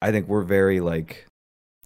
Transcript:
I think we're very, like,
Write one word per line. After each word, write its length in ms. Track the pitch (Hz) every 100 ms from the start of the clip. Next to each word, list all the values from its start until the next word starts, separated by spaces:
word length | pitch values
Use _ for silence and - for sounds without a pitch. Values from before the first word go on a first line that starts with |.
I 120 | 104
think 160 | 107 90
we're 140 | 104
very, 360 | 90 98 98 95
like, 480 | 87 82 80 - - _ _ _ _ _